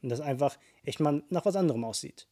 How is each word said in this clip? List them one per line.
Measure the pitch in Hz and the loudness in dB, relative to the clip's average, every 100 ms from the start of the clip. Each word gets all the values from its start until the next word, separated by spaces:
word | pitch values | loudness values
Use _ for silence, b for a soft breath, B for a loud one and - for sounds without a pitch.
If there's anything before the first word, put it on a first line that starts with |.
und | 131 | -4
das | 120 | -4
einfach | 147 131 143 - b b | -2 2 0 0 b b
echt | - - | -10 0
mal | 151 147 - | 2 2 -2
nach | 170 208 | 0 0
was | 196 | 2
anderem | 175 117 117 | 2 2 -2
aussieht. | 113 143 - - | -6 -10 -16 -20